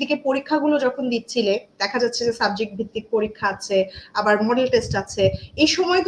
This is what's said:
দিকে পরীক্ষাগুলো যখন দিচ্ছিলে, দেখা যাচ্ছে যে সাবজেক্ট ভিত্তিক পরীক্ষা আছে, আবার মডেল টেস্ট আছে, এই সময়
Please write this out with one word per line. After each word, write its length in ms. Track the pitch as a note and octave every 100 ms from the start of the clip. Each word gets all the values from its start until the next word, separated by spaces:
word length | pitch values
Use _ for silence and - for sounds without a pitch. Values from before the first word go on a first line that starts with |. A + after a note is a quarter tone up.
দিকে 140 | C#4+ D4 C4+
পরীক্ষাগুলো 480 | C4+ - D4+ D4+ D4 B3+
যখন 180 | B3+ B3+
দিচ্ছিলে, 440 | A#3 - B3 G3+ G#3+ - -
দেখা 160 | G3+ B3
যাচ্ছে 220 | A#3 A#3 A#3
যে 60 | A3+
সাবজেক্ট 320 | G#3 G3 G#3+ G3
ভিত্তিক 260 | A3 A3 - A3+
পরীক্ষা 320 | G#3+ - G3+
আছে, 300 | G3 - F#3+ F#3+ - - G#3
আবার 160 | G#3 G#3 G#3+
মডেল 200 | B3 B3+
টেস্ট 200 | A3+ - G3+
আছে, 200 | - - F#3+ - - C4+
এই 80 | D#4 -
সময় 260 | F4+ F#4